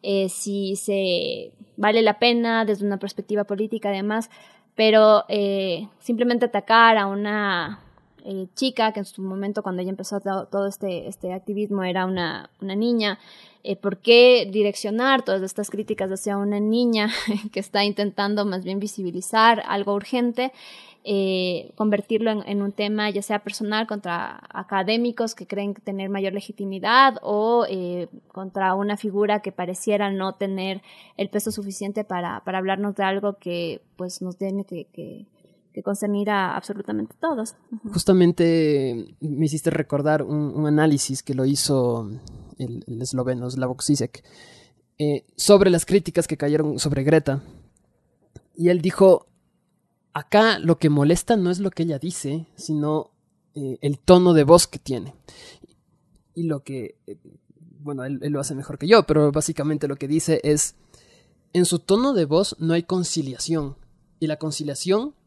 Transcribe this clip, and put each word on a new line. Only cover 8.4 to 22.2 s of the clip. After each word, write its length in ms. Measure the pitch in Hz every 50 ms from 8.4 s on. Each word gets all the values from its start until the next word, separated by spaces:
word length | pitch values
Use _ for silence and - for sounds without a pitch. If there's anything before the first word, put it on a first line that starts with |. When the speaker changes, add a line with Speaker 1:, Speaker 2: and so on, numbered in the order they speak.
| 185 180 _
Speaker 1:
chica 380 | - 262 262 254 - 226 220 202
que 80 | 208
en 60 | 196
su 160 | - - - 190
momento, 380 | 190 190 196 196 202 202 208 202
cuando 180 | 190 185 180 185
ella 80 | 185
empezó 300 | 190 - 190 - 208 202
to-, 260 | 196 196 190 190 -
todo 220 | - - 196 196 202
este, 400 | 196 - - 196 180 170 - -
este 240 | 190 _ - 180 185
activismo, 500 | 185 185 - 208 202 208 208 202 196 185
era 240 | 180 180 190 185
una, 440 | 185 190 185 175 160 156 92 - - _ _
una 160 | - 196 190
niña, 420 | 202 220 240 240 226 214 208 190 - - - - - - - _ _ _
eh, 100 | - 196
¿por 240 | 185 - 202 196 196
qué 500 | _ 226 233 240 240 247 254 240 185 196
direccionar 760 | 190 214 208 208 202 - - 208 208 226 254 269 269 254 247
todas 180 | - 190 196 190
estas 260 | 190 - - 208 -
críticas 440 | - 202 214 - 214 - 196 190 190
hacia 240 | 185 - 208 196
una 240 | 202 202 202 208 208
niña 500 | 208 214 220 240 247 240 226 214 208 214 220 - -
<laughs> 240 | - 208 202 214 214 -
que 60 | 190
está 240 | 190 - - 208 202
intentando 640 | 208 202 202 202 208 - - 202 202 208 208 202
más 160 | 208 185 185 185
bien 160 | 185 185 202
visibilizar 840 | 196 208 - - 190 180 170 175 190 - - 220 220 233 233 220 -
algo 280 | - - 202 202 196 202
urgente? 580 | 202 202 - - 247 240 240 226 247 247 262 254 - - - - - - - - _ _ -
Eh, 600 | 208 196 196 190 190 185 185 180 180 165 - - -
convertirlo 540 | - 214 214 208 202 202 _ 226 214